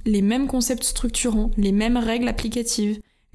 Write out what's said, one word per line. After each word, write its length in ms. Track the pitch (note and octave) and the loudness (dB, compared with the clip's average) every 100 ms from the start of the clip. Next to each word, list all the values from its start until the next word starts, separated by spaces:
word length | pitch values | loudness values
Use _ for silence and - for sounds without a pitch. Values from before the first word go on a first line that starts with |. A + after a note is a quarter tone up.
| - | 0
les 160 | G3+ | 2
mêmes 260 | G3 B3 C4+ | 2 2 0
concepts 380 | C4 B3 A#3+ - | 0 0 -2 -2
structurants, 680 | - A#3+ A3+ B3 A3 A3 - | -2 -2 0 0 2 2 2
les 160 | G3+ | 2
mêmes 240 | G3+ A3 B3 | 2 2 2
règles 320 | A3+ A#3 A#3+ | 0 0 -2
applicatives, 720 | - A#3 A#3+ A#3 - G#3 G#3+ - _ _ | -2 -4 -4 -2 -2 -2 -2 -8 _ _